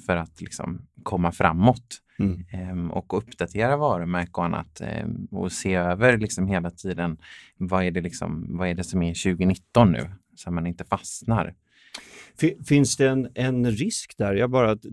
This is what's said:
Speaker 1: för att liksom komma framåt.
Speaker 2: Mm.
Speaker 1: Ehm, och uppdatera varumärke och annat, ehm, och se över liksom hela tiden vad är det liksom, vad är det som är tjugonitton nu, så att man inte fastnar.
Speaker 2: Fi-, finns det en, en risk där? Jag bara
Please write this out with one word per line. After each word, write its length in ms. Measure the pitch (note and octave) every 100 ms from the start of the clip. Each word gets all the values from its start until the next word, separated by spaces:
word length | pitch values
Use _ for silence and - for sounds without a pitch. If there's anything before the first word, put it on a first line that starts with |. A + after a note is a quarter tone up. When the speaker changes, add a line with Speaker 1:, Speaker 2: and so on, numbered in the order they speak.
Speaker 1:
för 100 | - E2+
att 240 | D#2+ -
liksom 400 | - - - F2 - -
komma 280 | - F#2 E2+
framåt. 680 | - F2 D#2+ A2+ A#2 - - _ -
Speaker 2:
Mm. 260 | G2 F2 F2+
Speaker 1:
Ehm, 400 | F#2 F#2 F2+ E2+
och 260 | F#2 - F#2
uppdatera 600 | - - F2 G2+ A#2+ C#3+
varumärke 540 | D3 F2+ E2+ F2+ F2
och 120 | -
annat, 360 | F2 D#2+ E2 -
ehm, 440 | - D2+ D#2 - G2
och 200 | F#2+ F#2
se 220 | - G2
över 420 | F2+ F2 F2+ B2+ A2+
liksom 300 | G#2+ - F#2+
hela 240 | F#2 E2+
tiden 460 | F2 F#2+ F2 F2 D#2+ - - - -
vad 260 | F2+ F#2
är 80 | F2+
det 100 | F2
liksom, 560 | E2+ - E2+ D#2+ E2 E2+
vad 100 | F#2
är 40 |
det 80 | F2
som 200 | F2 F#2
är 100 | E2+
tjugonitton 760 | E2+ F#2+ F2 F#2 F#2+ _ A#2+ G#2
nu, 180 | C2 E2 F#2+ _
så 140 | - F2+
att 40 |
man 140 | F2 E2+
inte 160 | F2
fastnar. 680 | - G2 - - A2+ A2 - - _ _ _ - - - - -
Speaker 2:
Fi-, 240 | D#3+ -
finns 320 | - C#3+ C3+ -
det 120 | C3+
en, 180 | C3+ A#2+
en 360 | - B2+ B2 A#2+
risk 460 | G#2+ G3 - - -
där? 160 | G2+
Jag 140 | G2 B2
bara 280 | B2+ A2+ G#2+ G#2